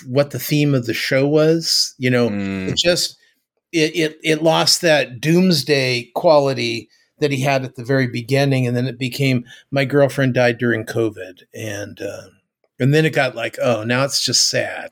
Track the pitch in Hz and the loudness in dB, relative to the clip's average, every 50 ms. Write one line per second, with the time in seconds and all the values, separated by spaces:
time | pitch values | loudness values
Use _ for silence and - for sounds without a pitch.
0 | - 135 123 139 143 143 - 123 - - 151 147 147 147 139 131 117 113 - - | -12 -4 0 0 0 0 -2 -8 -4 -2 0 2 2 2 2 0 0 -2 -4 -4
1 | - - 143 135 135 143 147 156 156 160 165 170 160 - - - - - - _ | -2 0 0 0 2 2 4 4 4 4 2 2 0 -2 -2 0 -2 -2 -4 _
2 | 131 127 127 120 120 117 104 101 98 98 98 98 92 - 131 - - 170 175 165 | -2 0 2 2 2 0 0 -4 -4 -4 -4 -4 -4 -4 -2 0 2 2 2 0
3 | - - - _ _ _ _ _ _ _ _ _ _ _ - 165 151 165 165 170 | -2 -6 -8 _ _ _ _ _ _ _ _ _ _ _ -2 0 0 0 0 -2
4 | 165 156 156 - - 160 156 151 160 160 160 165 165 - - - - 170 156 143 | -2 -2 -4 -6 -2 -2 0 2 2 2 2 4 2 2 2 2 2 2 2 2
5 | 131 120 127 117 104 156 165 175 185 185 175 143 131 - 147 139 131 127 127 123 | 2 -2 -6 -6 0 2 4 4 4 4 2 2 2 0 0 2 2 0 0 -2
6 | 120 - _ - - 170 156 147 139 135 135 120 120 117 113 117 - - _ _ | -4 -6 _ 0 2 4 6 6 4 2 0 -2 -2 -4 -4 -6 -8 -12 _ _
7 | _ _ _ _ 151 143 139 131 131 143 139 135 127 127 - - 120 113 139 135 | _ _ _ _ -2 -2 0 0 0 0 0 0 -2 -4 -10 -12 -6 -2 0 0
8 | 131 123 127 123 120 110 135 135 139 139 135 131 127 120 120 120 123 131 123 123 | 0 0 -2 -6 -4 0 0 2 2 2 2 2 0 0 0 -2 -2 -4 -4 -6
9 | 135 127 123 - 143 135 131 120 120 - - - _ _ - 139 139 127 131 143 | -6 -6 -4 -2 0 2 2 0 -2 -4 -14 -20 _ _ -2 -2 -2 0 2 2
10 | 139 127 - - 139 131 120 127 123 123 120 117 127 120 117 110 110 - - 117 | 2 2 2 0 0 0 2 2 2 2 2 0 0 -2 0 -2 -4 -6 -4 -2
11 | 113 110 104 98 90 90 90 90 - _ _ 110 110 107 104 101 104 101 92 - | -2 -2 -4 -8 -14 -16 -18 -20 -20 _ _ -12 -10 -10 -10 -10 -10 -12 -12 -12
12 | 104 98 92 92 - - _ _ _ _ _ _ _ _ _ _ 123 135 143 156 | -12 -12 -12 -12 -18 -20 _ _ _ _ _ _ _ _ _ _ 2 4 4 4
13 | 160 156 - 156 139 127 123 117 117 117 - - 139 131 117 107 107 113 123 127 | 4 2 2 0 0 -2 -2 -4 -8 -8 -6 -2 0 0 0 0 0 -2 -2 0
14 | 135 139 - - - - 120 - - - - 127 113 95 92 92 - - | 0 -2 -2 -4 -2 0 0 0 0 0 0 -2 -4 -4 -6 -10 -14 -16